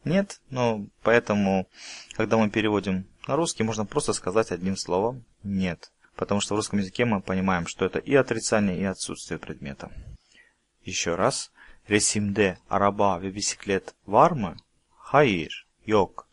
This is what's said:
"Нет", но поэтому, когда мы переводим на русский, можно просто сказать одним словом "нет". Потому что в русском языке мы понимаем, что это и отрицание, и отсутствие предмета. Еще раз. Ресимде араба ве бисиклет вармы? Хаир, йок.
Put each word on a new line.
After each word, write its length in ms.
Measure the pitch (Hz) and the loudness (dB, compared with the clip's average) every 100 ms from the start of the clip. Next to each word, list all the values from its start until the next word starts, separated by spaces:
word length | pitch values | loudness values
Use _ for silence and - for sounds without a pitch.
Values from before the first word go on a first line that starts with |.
| - | 0
"Нет", 340 | 180 202 - _ | 0 0 -8 _
но 360 | 127 120 110 101 _ | 0 0 0 -6 _
поэтому, 640 | - 117 - 104 98 95 92 - - - - | 4 4 4 2 4 2 0 -10 -18 -18 -18
когда 240 | - 104 110 | -4 0 2
мы 120 | 107 | 2
переводим 560 | 110 107 104 98 95 95 _ - | 2 2 0 0 -2 -4 _ -4
на 80 | 139 | -2
русский, 280 | 165 - | -2 -2
можно 220 | 110 110 104 | -4 -2 -4
просто 280 | 147 - | -4 -2
сказать 380 | 104 - 101 113 | -4 0 0 0
одним 260 | 87 92 95 | -2 -4 -4
словом 480 | - 87 110 127 - _ | -2 0 0 -4 -16 _
"нет". 480 | 101 98 92 82 - _ _ - | -4 -2 -2 -4 -12 _ _ -8
Потому 240 | 95 101 | -2 -2
что 140 | - | 0
в 40 | 104 | -2
русском 220 | 107 101 | -2 -2
языке 260 | 95 - 120 | -4 -2 0
мы 160 | 101 | 0
понимаем, 460 | - 95 95 90 85 | -2 -2 0 0 -2
что 180 | - 95 | -2 -2
это 140 | - | -2
и 160 | - 135 | 2 2
отрицание, 640 | 127 113 - 110 101 87 | 4 -2 0 2 2 0
и 40 | |
отсутствие 560 | 95 92 - 87 - 80 | -4 -4 -8 -10 -8 -10
предмета. 520 | - 65 71 69 - - - - _ _ _ _ _ _ | -10 -12 -12 -12 -14 -16 -18 -20 _ _ _ _ _ _
Еще 320 | - 92 87 85 | -10 -6 -2 2
раз. 360 | 110 - - _ - - - | 0 0 -10 _ -20 -20 2
Ресимде 680 | 104 - 107 104 101 101 90 _ | 2 2 0 -2 2 2 0 _
араба 500 | 98 101 101 101 90 | 2 2 2 0 0
ве 120 | 95 | -4
бисиклет 640 | 98 98 - - 95 - - - | -6 -6 -8 -2 -2 -2 -20 0
вармы? 520 | 107 160 165 95 - _ _ _ _ | 6 6 4 -4 -8 _ _ _ _
Хаир, 540 | - 139 147 92 73 - _ _ - | 0 4 4 2 -4 -12 _ _ 0
йок. 420 | 107 90 - - | 2 2 -2 -20